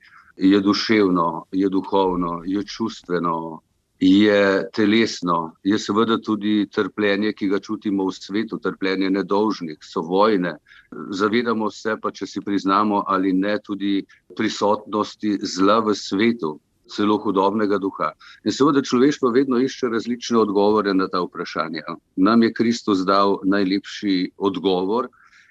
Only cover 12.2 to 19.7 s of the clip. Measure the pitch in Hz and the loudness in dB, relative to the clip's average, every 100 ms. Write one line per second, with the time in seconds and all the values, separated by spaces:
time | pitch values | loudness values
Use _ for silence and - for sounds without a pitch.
12.2 | 95 101 101 101 95 98 107 101 92 95 | -10 -8 -4 -2 0 2 2 0 0 0
13.2 | 95 92 98 104 - 101 101 98 - _ | 2 0 0 -2 -4 -6 -2 -2 -4 _
14.2 | _ - 110 - 104 107 - 107 101 - | _ -4 -4 0 0 0 -2 -4 -4 -4
15.2 | 107 98 95 90 98 113 107 101 - 98 | -2 -2 -2 0 4 4 2 0 -2 2
16.2 | 117 117 80 76 _ _ - - 104 104 | 2 2 -4 -8 _ _ -12 -2 0 2
17.2 | 107 95 98 110 104 101 95 - 78 - | 0 2 2 2 0 0 -2 -4 -6 -8
18.2 | - - 107 101 143 139 135 123 143 147 | -20 -8 -4 2 4 2 2 4 2 2
19.2 | 127 120 135 123 131 | 0 2 2 0 -2